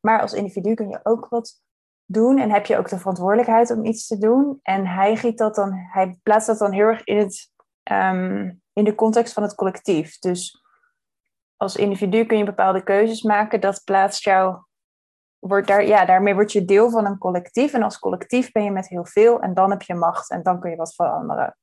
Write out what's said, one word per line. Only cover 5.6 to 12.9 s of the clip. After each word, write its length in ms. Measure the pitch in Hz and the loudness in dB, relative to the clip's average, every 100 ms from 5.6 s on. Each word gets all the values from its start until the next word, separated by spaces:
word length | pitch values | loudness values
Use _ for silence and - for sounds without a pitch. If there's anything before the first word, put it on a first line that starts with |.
| 196 | -4
hij 460 | 190 180 196 190 180 | -4 -8 -2 -2 -2
plaatst 240 | - 214 220 | 0 2 2
dat 120 | 220 | -2
dan 140 | 202 | 0
heel 140 | 190 208 | 2 2
erg 180 | 226 | 0
in 140 | - 208 | -2 -2
het, 320 | 208 190 - _ _ _ | -2 -4 -20 _ _ _
ehm, 720 | - 196 190 185 185 190 196 180 _ | -4 0 0 0 -4 -4 -8 -12 _
in 120 | - | -2
de 100 | 214 | 0
context 380 | 214 220 220 233 | 2 2 2 0
van 100 | - | -2
het 120 | 208 | -6
collectief. 640 | - 202 208 - 170 156 - | -4 -6 -6 -2 -2 -2 -6
Dus 460 | 185 180 180 _ _ _ _ _ _ _ _ _ _ _ | -6 -6 -8 _ _ _ _ _ _ _ _ _ _ _
als 200 | 196 - | -8 -2
individu 480 | 202 196 202 214 | -2 -2 0 0
kun 140 | 226 220 | 2 0
je 60 | |
bepaalde 380 | 202 202 190 190 | -2 0 0 0
keuzes 400 | 190 | 0